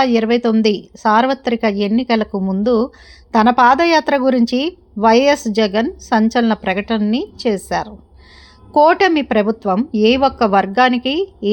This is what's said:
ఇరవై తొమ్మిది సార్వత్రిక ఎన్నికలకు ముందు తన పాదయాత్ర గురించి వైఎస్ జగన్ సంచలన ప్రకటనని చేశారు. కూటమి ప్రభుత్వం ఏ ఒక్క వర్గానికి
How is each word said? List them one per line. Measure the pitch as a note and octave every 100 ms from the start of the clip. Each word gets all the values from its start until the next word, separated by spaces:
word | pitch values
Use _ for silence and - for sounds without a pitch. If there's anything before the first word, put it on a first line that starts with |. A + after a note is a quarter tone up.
| C4 A3+
ఇరవై | A3 A#3+
తొమ్మిది | A#3 A3 G#3+ G3 - -
సార్వత్రిక | A3 G#3+ C4 C4+ B3 A#3 A3 G3+ G3+
ఎన్నికలకు | A3+ B3+ A3+ G#3 G3 F#3+
ముందు | F#3+ G#3+ A3+ C4 - - - _ A3+
తన | A3+ B3
పాదయాత్ర | B3 C4+ E4+ D#4 D#4 C#4+ C4
గురించి | B3+ A#3 B3 D#4+ - _ G#3
వైఎస్ | A3+ A#3 C#4 C#4+ A3+ G#3
జగన్ | G#3+ G#3 C#4 - -
సంచలన | A3+ A3 B3 A3+ G#3
ప్రకటనని | G3 F#3 G3+ A3 G#3 B3 G#4 -
చేశారు. | A#3+ G3+ - E3+ A2+ - _ _ - - - _ - D4
కూటమి | D#4 F4+ F#4+ D#4 C4
ప్రభుత్వం | G#3+ G#3 A3 G3+ F#3+ C#4 G#3+ A3
ఏ | B3+ C4+
ఒక్క | - A3 G3
వర్గానికి | F#3+ G3 B3+ B3 B3+ D4+ G4 - G#3